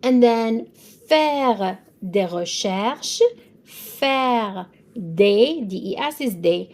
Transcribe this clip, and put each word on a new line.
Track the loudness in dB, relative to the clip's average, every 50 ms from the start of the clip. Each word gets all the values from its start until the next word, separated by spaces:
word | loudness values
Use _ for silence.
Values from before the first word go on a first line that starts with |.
| 2
And | 2 4 6
then | 6 6 4 4 0 -2 -2 -4 -4 -8 _ _ -20 -20 -20 -20 -2
faire | 0 2 2 4 2 0 0 2 2 2 0 -2 -4 -4 -8 _ _ _ _
des | -14 -2 0 0 0
recherches. | 0 -2 -6 -6 -6 -6 -4 -4 -4 -2 -2 -2 -4 -4 -4 -8 -10 0 2 2 2 2 -2 -20 _ _ _ _
Faire | _ -20 -20 -20 -18 -8 -4 -2 0 0 0 2 2 0 0 0 -2 -6 -10 -12 -14 _ _ _ _ _
des, | -12 -10 -10 0 2 4 4 6 4 4 2 2 -4 -6
D | -8 -8
E | -8 -6 -8 -6
S | -4 -6 -6 -6 -4
is | -4 -6 -6
des | -2 0 0 0 0 -2 -8